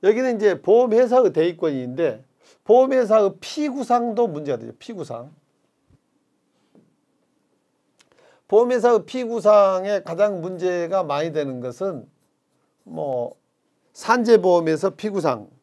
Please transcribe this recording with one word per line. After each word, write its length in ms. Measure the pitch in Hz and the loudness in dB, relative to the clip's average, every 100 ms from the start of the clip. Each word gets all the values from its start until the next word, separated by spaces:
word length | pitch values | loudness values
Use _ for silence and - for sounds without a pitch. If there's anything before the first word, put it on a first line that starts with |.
여기는 360 | 185 214 254 233 | 2 2 2 0
이제 220 | 208 170 | 0 0
보험회사의 720 | - 220 247 220 247 247 233 | 2 4 4 2 4 4 2
대위권인데, 920 | 147 165 165 170 139 123 127 160 110 _ _ _ _ | 2 -2 0 -4 -4 -8 -4 -4 -4 _ _ _ _
보험회사의 760 | _ 233 262 262 226 220 196 196 | _ 4 4 2 2 2 2 -2
피구상도 880 | - - 294 262 247 240 233 214 233 | -14 -6 -6 -6 -2 -2 -2 -2 -4
문제가 300 | 151 147 123 | -4 -8 -8
되죠. 160 | 117 113 | -8 -18
피구상. 560 | - 214 147 117 127 160 _ _ _ _ _ _ _ _ _ _ _ _ _ _ _ _ _ _ _ _ _ _ _ _ _ _ _ _ _ _ _ | -18 -14 -12 -14 -16 _ _ _ _ _ _ _ _ _ _ _ _ _ _ _ _ _ _ _ _ _ _ _ _ _ _ _ _ _ _ _ _
보험회사의 580 | 208 247 247 233 233 - | 2 4 2 2 2 0
피구상에 960 | 254 240 233 202 214 196 185 190 208 | -8 -6 -2 4 6 4 2 -2 -6
가장 400 | - 170 208 190 | -6 -2 -2 -2
문제가 600 | 170 185 180 180 170 190 | -8 -6 -4 -2 -2 -4
많이 280 | 165 143 160 | -2 -4 -4
되는 280 | 156 143 127 | -4 -6 -8
것은 500 | 123 120 196 156 - _ _ _ _ _ _ _ | -10 -8 -8 -8 -14 _ _ _ _ _ _ _
뭐 520 | _ 160 147 127 120 - _ _ _ _ _ | _ -10 -6 -6 -8 -12 _ _ _ _ _
산재보험에서 1000 | - - 247 233 226 185 175 165 156 190 - | -18 -2 0 4 2 4 2 2 -2 -4 -6
피구상 520 | 214 196 139 120 98 _ | -8 -4 -2 -4 -8 _